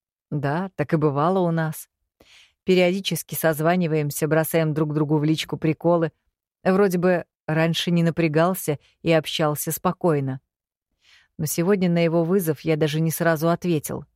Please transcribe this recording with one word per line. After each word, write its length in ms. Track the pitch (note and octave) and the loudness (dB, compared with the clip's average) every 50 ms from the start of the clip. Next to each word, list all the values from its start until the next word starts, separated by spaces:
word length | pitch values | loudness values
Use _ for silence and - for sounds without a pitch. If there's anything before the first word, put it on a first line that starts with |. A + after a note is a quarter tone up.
| _ _ _ _ _ _ | _ _ _ _ _ _
Да, 400 | C#3+ D3 C3 C#3 C#3+ E3+ F#3+ F#3+ - | -6 -4 -4 -2 -2 -4 -4 -6 -6
так 200 | - D3 - F3 | -6 -4 -2 0
и 20 | |
бывало 440 | D#3 D3 D3+ C3+ C#3+ D3+ F3 F#3+ F#3+ | 0 0 0 0 0 0 0 2 2
у 100 | F3+ E3+ | 0 0
нас. 400 | E3 E3 D#3+ D#3 D#3 - - - _ _ _ _ _ _ _ _ _ - _ _ _ _ _ | 0 -2 -2 -4 -6 -10 -14 -20 _ _ _ _ _ _ _ _ _ -20 _ _ _ _ _
Периодически 720 | - F#3 F3+ F3+ F3 F#3 G3+ F#3+ - F3 - - - D#3 | 2 2 4 4 2 2 -2 -4 -4 -6 -6 -6 -8 -6
созваниваемся, 920 | - - D#3+ D#3 C#3+ D#3 E3 F3+ F#3 F3 D#3 D#3 D#3 D3 D3 - - - | -2 0 0 0 2 0 2 2 2 0 0 0 0 -2 -2 -4 -4 -2
бросаем 460 | D3 D#3 D#3+ D#3+ - - E3 D#3+ D#3 D3 | 0 0 0 0 0 0 0 0 0 0
друг 220 | - E3 D3+ D3 | -2 -2 -2 0
другу 240 | D3+ D#3 C#3 D#3 D3+ | -2 0 0 0 0
в 60 | D3 | 2
личку 340 | D#3 D#3+ D3+ - - D#3 C#3 | 0 0 -2 -4 -6 -6 -4
приколы. 540 | - D#3 D3+ - - E3+ F3 E3+ E3 D3+ - _ _ _ _ _ _ _ _ _ - | -2 -2 -2 0 0 0 2 2 0 -2 -6 _ _ _ _ _ _ _ _ _ -2
Вроде 340 | F#3 F#3 F#3+ G#3 G3 F3 | 0 2 4 2 2 2
бы 300 | F3+ E3+ F#3 F3+ E3 - - _ _ _ | 2 2 2 2 0 -2 -6 _ _ _
раньше 440 | - D#3 D#3+ D#3+ E3 D#3+ - - F3+ | -4 0 0 0 0 0 -2 -2 0
не 120 | F3 E3+ E3 | 2 2 2
напрягался 760 | E3 D3+ - E3+ E3 D3 D#3+ E3 F3+ F#3+ - - - D3 - _ _ _ _ - | 2 2 0 0 0 2 2 2 2 0 -2 -4 -4 -6 -6 _ _ _ _ 0
и 100 | E3 E3 | 2 2
общался 580 | D#3+ D3+ - - - D#3+ D3+ D3+ - - E3 | 2 2 0 -2 -2 0 0 -2 -2 -4 -6
спокойно. 680 | D#3 - - F3+ F3 - - F3 D3+ C#3+ C3+ C3+ C3 C3+ - _ _ _ _ _ _ _ _ _ _ _ _ _ _ _ _ _ _ | -6 -4 -4 -4 -2 0 0 0 0 0 -2 -4 -6 -8 -12 _ _ _ _ _ _ _ _ _ _ _ _ _ _ _ _ _ _
Но 80 | - D#3+ | -6 -6
сегодня 460 | D3 - - E3 F#3 G#3+ F#3+ F#3 F3+ | -4 -2 -2 0 2 2 2 2 2
на 120 | E3+ E3+ E3+ | 2 2 2
его 220 | E3 D#3+ E3+ E3 | 2 2 2 2
вызов 360 | D#3+ F#3+ G3+ F3 D#3+ D3 - | 2 2 0 0 0 -2 -2
я 160 | - D#3+ D#3 | -2 -2 0
даже 240 | D3+ D#3 D3 D3 D#3 | 2 0 0 0 0
не 100 | D#3+ D#3+ | 0 0
сразу 400 | D3 - F3 E3 E3 D3 D#3+ E3 | -2 0 0 0 2 2 0 0
ответил. 560 | E3+ - - F3+ E3+ D3 - - C3+ C3+ D3 - _ | 0 0 0 -2 -2 -2 -2 -6 -8 -10 -12 -14 _